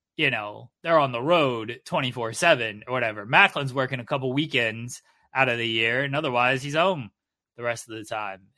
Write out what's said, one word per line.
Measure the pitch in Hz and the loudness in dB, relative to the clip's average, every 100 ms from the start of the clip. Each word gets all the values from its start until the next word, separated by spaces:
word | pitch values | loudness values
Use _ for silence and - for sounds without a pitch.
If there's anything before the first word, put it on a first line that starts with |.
| _ - | _ -2
you | 147 | 0
know, | 117 104 107 120 _ | 0 -6 -12 -18 _
they're | 170 165 | 2 4
on | 139 | 4
the | 120 | 2
road | 135 175 139 120 110 117 | 2 4 4 0 -4 -10
twenty-four | - 170 131 123 113 | -4 -2 -2 -4 -6
seven | 110 175 143 113 104 117 | 2 4 4 2 -6 -4
or | |
whatever. | 127 117 107 104 | -2 -2 -4 2
Macklin's | 160 196 160 135 | 6 6 4 -4
working | 131 127 131 | -2 -2 -4
a | 120 | -4
couple | 143 131 | -4 -2
weekends | 135 151 135 113 110 120 - _ _ _ | -2 0 0 0 -2 -10 -14 _ _ _
out | 131 131 | 0 0
of | 117 | 0
the | 117 | 0
year, | 113 113 123 | 0 0 0
and | 139 139 | -2 -2
otherwise | 156 120 123 131 | -2 0 2 0
he's | 143 | -2
home | 151 185 175 104 _ _ _ _ - | 0 0 0 -8 _ _ _ _ -8
the | |
rest | 120 117 - | -6 -6 -8
of | |
the | 110 | -12
time. | 104 110 104 95 98 | -8 -8 -8 -10 _